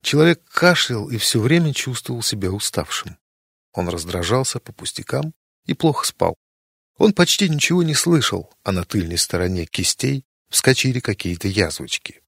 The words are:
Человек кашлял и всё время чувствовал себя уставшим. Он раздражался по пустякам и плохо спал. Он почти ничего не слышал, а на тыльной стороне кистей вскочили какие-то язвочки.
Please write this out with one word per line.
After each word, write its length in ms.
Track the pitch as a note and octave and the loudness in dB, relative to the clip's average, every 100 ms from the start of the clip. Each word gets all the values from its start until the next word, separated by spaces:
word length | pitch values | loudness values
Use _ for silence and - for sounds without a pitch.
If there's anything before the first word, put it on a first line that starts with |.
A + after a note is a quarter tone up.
Человек 400 | - D3 E3 E3 _ | 0 4 4 4 _
кашлял 580 | - F3 F3 - A#2 - | 4 4 4 0 -4 -4
и 80 | A#2 | -2
всё 220 | - A#2+ | 0 2
время 340 | A2+ E3+ D#3+ | 4 4 2
чувствовал 500 | C3+ - B2 - A#2+ | -2 -6 -8 -6 -6
себя 280 | - G#2+ F#2+ | -4 -2 -4
уставшим. 680 | G2 - - - - - - _ _ _ _ _ | -2 -4 -4 -4 -8 -8 -16 _ _ _ _ _
Он 160 | - F2 | -6 -4
раздражался 720 | F2 E2 F2+ F2 B2 C3+ A#2 | -4 -6 -4 0 0 0 -6
по 140 | - | -12
пустякам 600 | - - - - C3+ D#3 - _ _ - | -12 -12 -10 -6 -4 -4 -10 _ _ -6
и 80 | |
плохо 300 | - E3 C#3+ | 0 0 0
спал. 300 | - - F2 - _ _ _ _ _ _ | -4 0 -2 -2 _ _ _ _ _ _
Он 140 | G#3+ | 2
почти 360 | G3+ F3 - F#3+ | 4 2 2 0
ничего 360 | D3+ - F3+ | 0 2 2
не 100 | E3 | 2
слышал, 560 | C#3+ E3+ E3 A#2+ F#2 - _ | 0 2 2 2 -4 -8 _
а 80 | - | -2
на 120 | F#2 | -2
тыльной 340 | F2 G#2+ E2+ E2+ | -2 -2 -2 -4
стороне 480 | - F2 F#2 F#2 E2 | -2 0 0 -2 -4
кистей 580 | - - - C3+ C3+ - _ _ | -4 -4 -2 -2 -2 -6 _ _
вскочили 480 | - - C3 C3 B2 | 2 4 4 2 -2
какие-то 480 | - G2+ F2+ F2 G2+ | -4 -4 -4 -4 -2
язвочки. 760 | F#2+ D#2+ - B1+ - - - | 0 0 -2 -8 -10 -10 -20